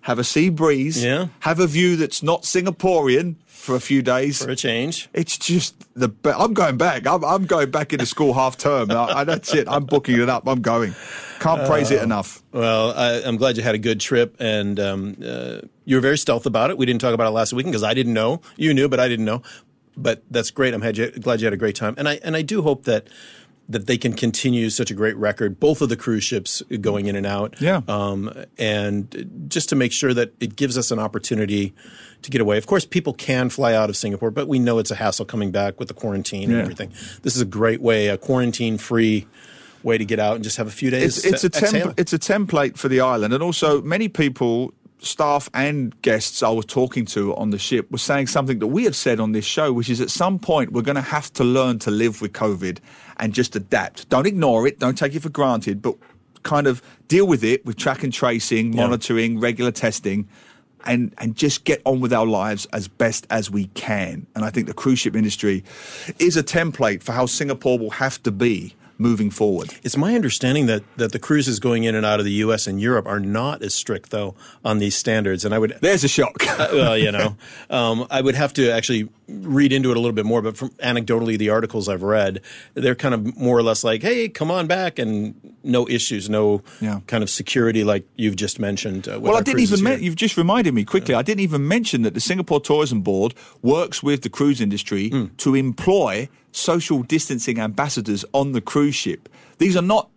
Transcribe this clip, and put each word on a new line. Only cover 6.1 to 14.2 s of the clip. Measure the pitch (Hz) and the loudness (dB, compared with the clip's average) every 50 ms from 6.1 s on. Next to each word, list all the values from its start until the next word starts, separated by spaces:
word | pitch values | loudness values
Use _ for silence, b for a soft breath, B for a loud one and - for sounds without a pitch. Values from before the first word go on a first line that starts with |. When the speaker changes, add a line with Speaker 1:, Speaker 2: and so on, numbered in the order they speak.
| 104 _ _ 147 | -2 _ _ 0
Speaker 1:
I'm | 143 - 185 233 220 | 2 2 2 2 4
going | 196 180 156 135 123 | 2 2 2 2 2
back. | - 180 156 127 98 135 | 2 2 0 0 0 0
I'm, | 160 180 156 | 0 2 2
I'm | 143 175 196 196 165 | 2 2 2 2 2
going | 180 165 147 131 | 2 2 2 2
back | 120 156 151 - - | 0 -2 -2 -2 -2
into | 143 127 | -2 -2
school | 117 - - 156 143 123 | -4 0 0 2 2 4
half | 131 131 131 123 - | 4 2 0 0 -2
term. | - 147 147 135 117 101 | 0 0 2 2 2 0
I, | 110 117 120 113 - 135 | 0 0 0 0 0 -2
I, | 143 | 0
that's | 151 165 - - - - | 0 -2 -4 -2 0 0
it. | 151 127 - | 0 0 2
I'm | 131 143 143 | 0 -2 0
booking | 131 - 143 139 - 123 120 | 2 0 0 2 2 2 2
it | 120 123 | 4 2
up. | 127 113 - 131 | 0 0 0 0
I'm | 131 127 | -2 0
going. | 110 117 113 117 117 101 - B B B B B B B B B | 0 0 0 0 0 -2 -4 B B B B B B B B B
Can't | - 160 165 156 147 | 0 0 2 2 2
praise | 139 156 151 147 117 | 2 2 2 4 4
it | 135 127 | 2 2
Speaker 2:
Oh. | 110 | 2
Speaker 1:
enough. | 113 110 101 95 - - - _ _ | 2 0 -2 -2 -6 -10 -16 _ _
Speaker 2:
Well, | - 131 117 113 113 110 110 117 113 | -4 0 2 2 2 2 2 0 0
I, | - 127 120 117 120 - | 2 0 2 2 0 -2
I'm | 131 113 107 | -2 0 2
glad | 123 135 120 110 | 2 2 2 2
you | 110 | 0
had | 120 110 | 0 0
a | 107 | 0
good | 107 117 113 107 | 0 0 0 0
trip, | - - 139 120 | 0 0 2 2